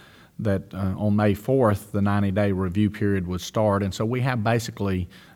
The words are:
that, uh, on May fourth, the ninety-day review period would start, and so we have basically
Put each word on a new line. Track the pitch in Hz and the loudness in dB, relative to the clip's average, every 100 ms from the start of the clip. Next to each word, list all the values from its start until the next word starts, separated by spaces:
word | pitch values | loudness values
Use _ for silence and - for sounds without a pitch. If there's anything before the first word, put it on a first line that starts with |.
| - - - - | -20 -20 -18 -6
that, | 104 95 - | -2 -2 -4
uh, | 92 98 95 | -4 -4 0
on | 104 104 | 0 2
May | 104 | 2
fourth, | 95 - 135 113 101 - | 0 0 2 4 2 -2
the | 104 | -2
ninety-day | 101 101 101 98 101 | 0 2 0 0 0
review | 92 92 92 104 | 0 -2 2 0
period | 104 104 98 87 | 0 0 0 -2
would | 90 | -6
start, | - 113 107 98 | -4 0 2 2
and | 98 | 0
so | 87 113 | -2 -2
we | 123 | -2
have | 131 123 | -2 0
basically | 113 117 117 - 98 92 85 - - | 0 0 -2 -4 -2 -2 -4 -10 -20